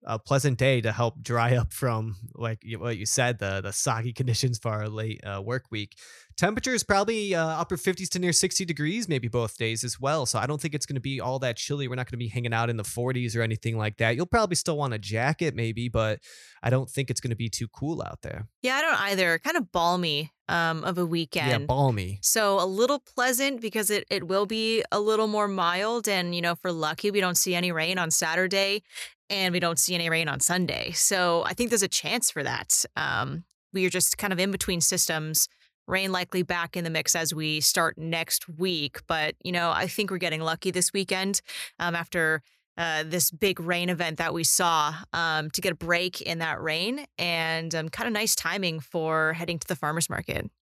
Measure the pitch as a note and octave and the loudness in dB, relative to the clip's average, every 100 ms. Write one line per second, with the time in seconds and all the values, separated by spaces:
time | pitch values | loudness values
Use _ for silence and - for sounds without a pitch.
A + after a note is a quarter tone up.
0 | - A2+ - C#3 C#3 A#2+ C3 B2+ A2+ G#2+ | -6 -6 0 2 2 2 4 4 2 0
1 | A#2+ - - A#2 A#2 B2+ A#2 - C3 A2+ | 0 -2 -2 0 4 4 2 -2 0 0
2 | A2 F#2+ A2+ - A2+ A2+ - A2+ A2 A2+ | -2 -8 -12 -8 -6 -6 -8 -6 -4 -4
3 | G#2 - B2 A#2 G2 G2 G2 - - A2+ | -2 2 2 2 -2 -4 -4 -2 0 0
4 | A#2 A#2 B2+ A2+ C3 A#2 A#2+ G#2+ G#2+ G#2+ | -2 -2 0 2 2 0 -2 -4 -4 -6
5 | A2 A2 F#2+ G2 G2 B2+ - G#2+ G2+ - | -6 -6 -6 -6 -4 -6 -6 -8 -8 -12
6 | - - - - F3 A3 C4 B3 - G3 | -20 -20 -18 0 0 2 0 -2 2 2
7 | G#3 A3+ G#3 F3 D#3+ D#3+ E3+ F3+ - F3+ | 4 0 0 0 0 -2 -2 -2 0 -2
8 | F#3 F3+ F3+ D#3 F#3+ - F3+ D3 D3+ G#3 | -2 -2 2 4 2 0 -2 -2 0 -2
9 | A3 C#3+ A#2+ A#2+ A2+ - A2+ A2+ B2 - | 0 0 0 0 -2 -2 -2 -2 -4 -2
10 | C3 D#3 B2+ A#2 B2 D3+ D#3+ C#3+ - C#3 | 0 0 2 0 0 -2 -2 -4 -4 -4
11 | C3 C3+ G#2+ C3+ B2+ A#2 - D3 C3+ B2+ | -4 -4 -2 -2 -2 -2 -4 -2 -2 -4
12 | B2 A#2+ A#2+ B2 A#2+ A2+ A#2 A#2 G#2 - | -4 -6 -4 -2 0 2 2 0 -4 -2
13 | A#2+ B2+ A#2+ G#2+ A2+ A2 A#2 A2+ G#2+ G#2+ | -2 0 -2 0 0 0 -2 0 -2 2
14 | A2+ A#2+ F3+ A#3 G#3+ F3 - D3+ C#3+ A2 | 2 2 2 4 4 2 0 0 0 -2
15 | G2 A2 B2+ D#3 E3 A2 A#2 A2 A#2+ A2+ | -2 0 2 2 0 0 -2 -2 -2 2
16 | A2 G#2+ - - - - A#2 B2+ C3 - | 2 0 -6 -20 -20 -4 2 2 2 -4
17 | C3+ A#2+ B2+ A2 A#2 - A#2 - C#3 E3 | -2 -2 -2 -2 -2 -4 -8 -6 -6 -4
18 | - - - - A2 _ B3 C4+ D#4+ D4 | -6 -8 -10 -10 -10 _ -2 0 2 2
19 | G3 G3 F3+ E3 C4+ E4+ G#3+ F3+ E3+ F3+ | 2 2 2 2 0 -2 0 2 2 2
20 | F3 D3 D3+ _ - E3+ E3 D#3+ E3+ F3+ | 2 -2 -4 _ -2 0 2 0 -2 0
21 | F3 E3+ E3 F3 D3 A#2+ A2 B2+ C#3 A2+ | 0 0 0 0 2 0 2 2 4 2
22 | F#2 G2 - - G#2 G3 F#3 F#3+ B3 C#4+ | -2 -2 0 2 4 4 2 2 2 2
23 | - - B3+ B3 C#4 C4 A3+ A3 G3+ G#3 | -2 -2 2 2 2 0 -2 0 0 0
24 | - G3 E3+ F#3+ G3+ A3 A3 A3+ - G3+ | 0 -4 0 0 2 0 2 2 2 0
25 | G#3 A3 A3 G#3 G#3 G3 E3+ F3 G#3 A#3 | 2 4 4 2 2 2 2 2 0 0
26 | A3 G3 F3 F3 E3+ E3+ F#3 E3 D#3 D#3+ | 0 0 0 0 0 0 -2 0 -2 0
27 | G#3 G3+ F#3 F3 - F3 F3+ D#3+ D#3+ F#3 | 0 2 2 2 2 2 2 0 0 0
28 | E3 D#3 E3 E3+ F#3 G3 G3 G#3 - - | 0 0 2 2 2 2 2 0 -6 -14
29 | - - _ G3+ F#3 F3 F3 E3 - F3+ | -14 -16 _ 0 2 2 2 2 2 2
30 | E3+ D#3+ D#3+ C3+ - F3+ F3 - - E3+ | 0 0 0 0 0 2 0 -2 -4 0
31 | - G3 F3+ E3+ - - A#3+ A3+ G3 - | 2 2 4 2 0 -2 0 2 2 0
32 | D#3+ A3+ - - C#3 B2 - - - - | -2 0 0 -2 -4 -4 0 0 0 -2
33 | C#3+ - A#2+ D3 E3+ _ _ F#3+ F3+ F3+ | -2 0 -2 -6 -10 _ _ 0 0 2
34 | - - G#3 F3+ F#3+ F#3 - F3+ D3+ F#3 | 0 0 -2 0 0 0 -2 0 2 2
35 | - D#3+ D#3 D#3 - _ _ _ - F#3 | 0 0 -2 0 0 _ _ _ -2 -2
36 | F#3+ F#3 F3+ F#3 F3+ F3 E3+ - E3+ D#3+ | 0 -2 0 0 0 0 -2 -2 -2 -2
37 | - E3 D#3+ D#3 D#3 D3+ D3 - E3 - | 2 2 2 -2 -2 2 2 4 2 0
38 | D#3+ E3 E3 - - D#3 F#3 E3+ C#3+ - | -4 -4 -2 -4 -2 -2 0 0 -4 -6
39 | - D#3+ D#3 - - F3+ E3+ D#2 F3+ - | -4 0 0 -2 -4 0 2 2 -2 -2
40 | G#3 F#3+ F3 D#3 D#3+ D#3+ F#3+ F3+ F3+ G3+ | -2 0 -2 -2 -2 -2 -2 0 0 0
41 | F#3+ F#3+ F#3+ G3+ - - - _ F3 E3 | 0 0 0 -2 -4 -12 -12 _ -2 -2
42 | E3 F3+ D#3+ D#3+ - _ _ - E3+ D#3 | -2 0 2 0 -4 _ _ -6 -2 -2
43 | D#3 F3 - E3 G3+ F3+ E3+ F3 F3 F3 | -2 0 0 2 0 0 0 0 0 0
44 | E3+ D#3 E3 E3+ D#3+ - F3+ E3 D3+ D#3 | -2 -2 -2 0 2 4 4 4 2 -2
45 | G3 - E3 D#3 D#3 - G3 E3+ E3 E3+ | -6 -2 0 0 -2 -2 -2 -2 2 2
46 | F3+ F3+ - E3 E3 D3+ D#3 D#3 F#3+ C4+ | 2 -4 -6 -4 -2 -2 -2 -2 -2 -4
47 | C#4+ - E3+ E3+ D#3+ D#3+ E3 E3 D#3+ - | -8 -6 -2 0 0 -2 -2 -4 -4 -4
48 | A#3 G#3+ A3 - E3 F#3 F#3 D#3+ C#3 F3 | -2 0 0 0 0 -2 -2 -2 -4 -2
49 | D#3+ D#3+ D#3 E3 E3+ E3+ - F3+ D3 D#3 | 0 2 2 0 -4 -6 -4 -2 -2 0
50 | D#3+ F#2+ - - - _ | -2 -4 -4 -6 -6 _